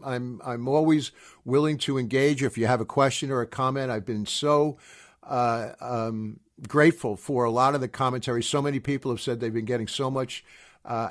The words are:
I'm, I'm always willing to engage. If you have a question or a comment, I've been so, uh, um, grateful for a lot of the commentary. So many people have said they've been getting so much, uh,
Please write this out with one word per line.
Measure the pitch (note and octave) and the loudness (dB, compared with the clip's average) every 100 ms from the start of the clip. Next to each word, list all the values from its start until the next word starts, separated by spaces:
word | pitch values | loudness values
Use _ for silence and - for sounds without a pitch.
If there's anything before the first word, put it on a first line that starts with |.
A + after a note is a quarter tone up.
I'm, | C#3 B2 B2 A#2 | -6 -6 -6 -8
I'm | B2+ A#2+ B2+ | -8 -6 0
always | D3 D#3 D#3 C3 - - _ - | 4 6 4 2 -10 -20 _ 0
willing | C3+ D3+ D3 | 2 4 0
to | - C3+ | -2 -2
engage. | A#2 C3 C#3 C#3 | 0 4 4 4
If | C3+ A2+ | 0 2
you | A2+ | 2
have | B2 | 2
a | A2 | 2
question | C#3+ C3+ - C#3 | 2 2 2 -2
or | C3 | -2
a | A#2 | -2
comment, | - C3 C3+ C3 | -2 0 0 -2
I've | A2 F#2+ | -4 -4
been | G#2+ G#2 | -4 -4
so, | - D3 D3 D3+ C#3+ - - - _ | -2 2 4 2 -2 -16 -20 -20 _
uh, | - B2+ A#2+ A#2 G#2+ - | -4 0 0 0 -4 -10
um, | B2 A#2+ A2+ A2 A2 A2+ _ - A#2+ | -6 -4 -2 -4 -8 -12 _ -20 -2
grateful | D3 D#3+ D#3+ B2 G2+ | 4 6 4 -4 -6
for | - B2+ | -4 0
a | A#2+ | 2
lot | A#2+ C3 C#3+ | 4 2 2
of | |
the | B2+ | -4
commentary. | - C3 B2 C3 A#2+ | -2 -2 -2 -2 -2
So | - D3 | 0 0
many | C#3+ C3+ | 0 -2
people | C#3 C#3 C3+ | -2 -4 -2
have | A2+ | -4
said | - A#2 | -4 -4
they've | A#2 | -2
been | A2+ A2 | -4 -2
getting | B2 G#2+ | -4 -4
so | - C3+ | -4 -2
much, | C3+ C3 - - - - _ - | -2 -4 -8 -16 -20 -20 _ -8
uh, | A#2 A2+ | -4 -4